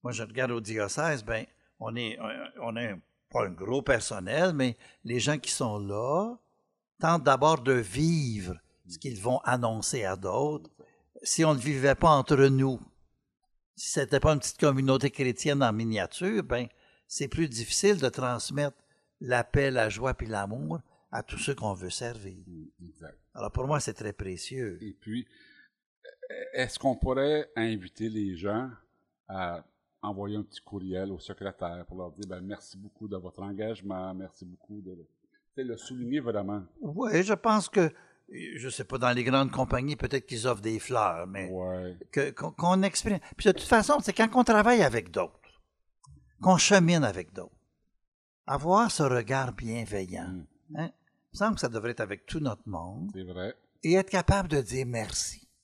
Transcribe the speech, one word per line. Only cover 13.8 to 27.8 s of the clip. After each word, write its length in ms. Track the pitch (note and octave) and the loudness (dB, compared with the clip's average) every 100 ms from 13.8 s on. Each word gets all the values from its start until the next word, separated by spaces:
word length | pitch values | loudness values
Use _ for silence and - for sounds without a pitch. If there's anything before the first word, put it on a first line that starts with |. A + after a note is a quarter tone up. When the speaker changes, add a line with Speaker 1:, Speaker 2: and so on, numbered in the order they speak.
| - | -4
Speaker 1:
c'était 280 | - C3+ C#3 | -2 2 4
pas 140 | D#3 | 4
une 60 | D3+ | 4
petite 200 | - - | 0 2
communauté 520 | D3+ C3+ C3+ C3+ C#3 | 4 4 4 4 2
chrétienne 500 | - B2+ - D3+ C#3+ | 0 -2 0 0 4
en 100 | B2+ | 4
miniature, 720 | G#2+ A2+ G#2+ F2 - F3+ A3 | 2 0 -2 -2 -2 -2 -2
ben, 260 | C3 A#2+ A#2+ _ _ _ _ | 0 -2 -4 _ _ _ _
c'est 200 | - C#3 | -8 -4
plus 200 | - D#3+ | 0 -2
difficile 500 | A2+ A#2 - B2 G3 | -2 -4 2 4 4
de 120 | C3 | 2
transmettre 680 | - B2+ A#2 - C#3 C#3+ _ _ _ _ _ | 0 -2 -2 -4 -2 -2 _ _ _ _ _
la 220 | B2+ B2 | 0 0
paix, 260 | A#2 C#3+ C#3 | 2 2 4
la 200 | B2+ A2 | 2 0
joie 260 | G#2 C3 B2 | 0 -4 -2
puis 100 | A2 | -4
l'amour 540 | G#2 G2+ A2+ D3+ D#3+ - _ _ | -2 -2 -4 -6 -6 -8 _ _
à 100 | A#2 | -10
tous 160 | - - | -8 -8
ceux 160 | - | -6
qu'on 220 | - G#2+ F#2 | -4 -4 -4
veut 160 | F#2 | -6
servir. 520 | - A#2+ A#2 G2 F#2 F#2 | -6 -8 -8 -14 -16 -16
Speaker 2:
Mm, 400 | E2 D#2 _ E2+ | -16 -18 _ -20
exact. 320 | - E3 - _ - | -18 -20 -20 _ -8
Speaker 1:
Alors 160 | G#2+ | -4
pour 160 | - C3 | -2 0
moi, 120 | D3 | 0
c'est 140 | - | 0
très 200 | G#2 G#2+ | -6 -8
précieux. 680 | - F#2+ F2+ - C3 A2+ F2 | -6 -8 -8 -8 -6 -6 -8
Speaker 2:
Et 120 | G#2+ | -14
puis, 340 | F#2+ - A#2 - _ - _ _ _ _ _ - - - - - | -14 -8 -8 -8 _ -20 _ _ _ _ _ -20 -18 -16 -12 -8
est-ce 260 | B2+ B2+ - | -4 -4 -2
qu'on 160 | C3+ B2 | -2 0
pourrait 560 | C3 C3 C#3+ D3+ D3 - | 0 2 2 0 -2 -4
inviter 540 | A2+ G#2+ | -2 -2